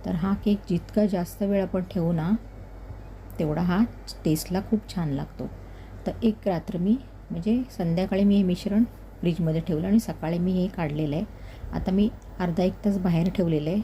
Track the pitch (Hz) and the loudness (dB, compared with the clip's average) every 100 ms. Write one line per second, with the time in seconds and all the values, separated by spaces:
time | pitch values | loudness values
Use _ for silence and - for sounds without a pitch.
0 | 180 185 190 202 208 202 - 175 - - | -2 -2 0 2 2 2 2 -2 0 2
1 | 208 185 175 - 202 196 185 185 180 185 | 2 2 -2 -2 2 2 2 -2 -2 0
2 | 165 170 160 226 - - - - - - | 2 2 2 0 -2 -16 -16 -14 -14 -14
3 | - - - - 156 151 175 180 233 - | -14 -16 -12 -2 0 2 2 4 2 -2
4 | - - 165 156 - 180 - 214 - 185 | -14 -2 2 2 0 -4 0 -2 -2 -4
5 | 156 139 151 - 127 - - - - - | -2 -2 -4 -8 -10 -10 -16 -16 -16 -6
6 | - - 226 214 202 170 - 175 185 254 | -6 0 0 2 -2 -2 -2 -2 2 0
7 | - - - 170 208 247 254 - 170 165 | -2 -18 -10 -4 0 0 0 -2 0 0
8 | 190 190 202 202 185 180 208 208 240 - | 2 4 6 6 4 0 2 2 2 0
9 | - - 175 165 160 160 165 151 185 220 | -18 -2 -2 2 0 0 0 -2 4 2
10 | - - 156 170 180 185 180 - 156 151 | 2 -4 -2 0 2 2 0 0 -2 0
11 | 151 151 220 - - - - - - 190 | 0 -2 -4 -10 -16 -12 -6 -4 0 4
12 | 208 - - - 180 165 185 - 208 196 | 2 0 -16 -4 0 2 2 2 0 2
13 | 180 165 180 - 170 151 151 202 | 2 4 2 2 2 2 2 -2